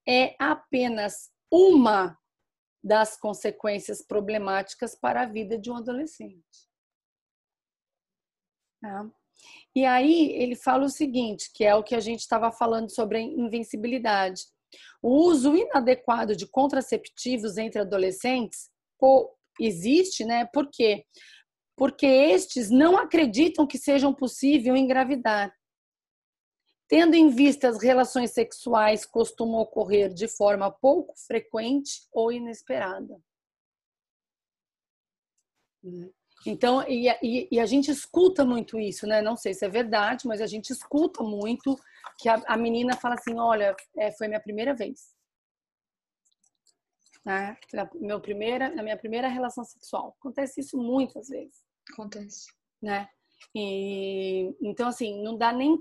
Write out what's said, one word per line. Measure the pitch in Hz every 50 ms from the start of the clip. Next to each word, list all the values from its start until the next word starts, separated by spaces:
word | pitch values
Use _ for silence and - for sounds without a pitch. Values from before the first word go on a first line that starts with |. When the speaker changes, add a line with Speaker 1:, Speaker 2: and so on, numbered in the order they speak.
| _
Speaker 1:
é | - 247 254 262 254 - _
apenas | 269 302 302 294 _ _ - 254 247 240 233 214 208 208 - - - _ _ _ _ _
uma | - 349 381 381 349 285 240 220 214 196 185 175 165 _ _ _ _ _ _ _ _ _ _ _ _ _ -
das | 190 214 214 220 214 - -
consequências | - 214 202 - - 214 208 - - 214 202 196 180 - 208 - -
problemáticas | _ 202 208 202 196 214 214 202 196 196 196 190 - - _ 247 220 - _
para | - 247 240 240
a | 254
vida | 226 208 220 220 190 226
de | 220 202 240
um | 240
adolescente." | 240 220 247 247 254 311 302 - _ 220 208 190 170 _ _ _ _ _ _ _ _ _ _ _ _ _ _ _ _ _ _ _ _ _ _ _ _ _ _ _ _ _ _ _ _ _ _ _ _ _ _ _ _ _ _ _ _ _ _ _ _
Tá? | 220 208 196 196 208 220 _ _ _ _ _ _ _ - - - _ _ _
E | 262 269
aí | 262 247 254 262 302 330 339 311 277
ele | - - 247 247 247
fala | - - 269 254 262 277
o | 277
seguinte, | - - 302 277 233 254 240 220 208 - - - _
que | - 220
é | 208 208
o | 214 208
que | - 247
a | 233
gente | 208 220 233 214 -
tava | - 240 226 220 226
falando | 226 - 247 226 226 226 226 214
sobre | - - 220 202 208 226
a |
invencibilidade. | 226 - - 254 240 220 214 233 226 - - 214 208 240 254 254 226 220 208 196 190 185 185 - - _ _ _ _ _ - - - - _ _
"O | - 240 254 285 339 359
uso | 330 269 240 294 294
inadequado | 370 466 - - 277 240 247 254 247 - - 233 233 226 208 214
de | 170 -
contraceptivos | - - 262 277 277 294 269 247 - 233 214 - - _ - - 247 254 233 208 220 175
entre | 208 220 226 220 214
adolescentes, | 202 185 202 190 190 190 185 - - 247 262 254 226 - - - - _ _ _ _ _ _ _
pô, | 269 269 269 254 - - - _ _ _ _ -
existe, | 226 220 185 165 175 233 277 349 370 370 - - 220
né? | 226 233 240 240 -
Por | - 277 285 285
quê? | - - 233 214 208 202 - _ _ - - - - _ _ _ _ _ _ _ _
Porque | - 262 277 277 - -
estes | 269 262 262 285 320 370 370 370 - - 254 226 190
não | 240 262 302 339 370 415
acreditam | 494 - - 339 311 233 190 233 320 349 - - 302
que | 277 - -
sejam | - - 277 277 262 277
possível | 277 - 269 240 - - 262 277 294 277 220 247 254
engravidar. | 269 269 247 254 262 262 247 285 247 240 226 214 208 202 196 - _ _ _ _ _ _ _ _ _ _ _ _ _ _ _ _ _ _ _ _ _ _ _ _ _ _ _
Tendo | - 311 339 339 320
em | 330 320 302
vista | 240 233 285 285 - - - 247
as | 226 208
relações | 202 254 254 254 247 240 - 254 240 220
sexuais | - 247 226 233 - - - 247 233 220 214 214 214 208 -
costumam | - - 226 226 - - - 233 226 226 226
ocorrer | 220 220 - 220 208 180 208 208 202 196
de | 185 170 214 220
forma | - - 208 202 208 196 196 196
pouco | 196 _ - 269 294 359 - - - - -
frequente | - 233 226 220 _ - 220 226 233 277 285 277 - - - _ _
ou | - 226 226 233
inesperada." | 240 240 240 233 226 - _ - 254 - 202 185 190 196 220 208 - - _ _ _ _ _ _ _ _ _ _ _ _ _ _ _ _ _ _ _ _ _ _ _ _ _ _ _ _ _ _ _ _ _ _ _ _ _ _ _ _ _ _ _ _ _ _ _ _ _ _ _ _ _ 185 175 175 175 190 _ _ _ _ _ _ -
Então, | 220 208 - - 240 254 269 269 -
e, | 262 240 240 247 226 -
e, | - 226 233 254 - -
e | 226 233
a | 233
gente | 196 247 285 277 294
escuta | 285 - - - - 330 370 370 370 294 277
muito | 247 247 233 - - - 220
isso, | 214 202 180 - -
né? | 208 214 214
Não | 208 214 233
sei | 233 - 202 190
se | - 214
é | 190
verdade, | 180 233 247 220 220 214 202 214 254 240 -
mas | 247 220 202
a | 220
gente | 190 190 220 202 -
escuta | 262 - - - - 294 330 370 - -
muito | 226 214 208 202 202 220 240 240 _ 269 269 - _ _ _ - - - _ -
que | - 233
a, | 226 220 -
a | - 226
menina | 226 233 233 233 233 240 247 247
fala | 247 - 240 240
assim, | 240 - 240 233 233
"Olha, | 233 233 226 214 202 202 190 - - _ _
é, | - 214 208
foi | 208 _ 220 214
minha | 214 214
primeira | - 214 208 214 226 277 277
vez." | 226 202 - 269 - - _ _ _ _ _ _ _ _ _ _ _ _ _ _ _ _ _ _ _ _ _ _ _ _ _ _ _ _ _ _ _ _ _ _ _ _ _ _ _ _ _ _ _ _
Né? | 208 190 190 202 202 220 _ - _
Na, | - 214 196 - -
meu | - 214 202 208 196
primeira, | - - 208 202 214 226 247 254 262 - 349
na | 269
minha | 214 214 214
primeira | 214 - 214 220 240 254 262
relação | 247 254 254 240 - 247 233
sexual. | - - _ - - - 190 - - _ _
Acontece | _ 269 233 - 277 262 - -
isso | 269 - - 262
muitas | 240 233 254 269 262 - - - 220 269
vezes. | 269 - - - _ _ _ _ _ _ _ -
Speaker 2:
Acontece. | - - 214 202 - 214 208 208 208 - - - _ _ _ _ _ _
Speaker 1:
Né? | 214 208 202 202 202 - _ _ _ _ _ _ - _ _
E, | 214 208 196 196 196 196 202 196 196 196 190 190 190 190 190 190 190 185 185 - -
então, | 269 208 202 - 240 247
assim, | 240 - 240 208 202 202
não | 208 220 226
dá | 214 233 233
nem | 240 254 262 294 330 320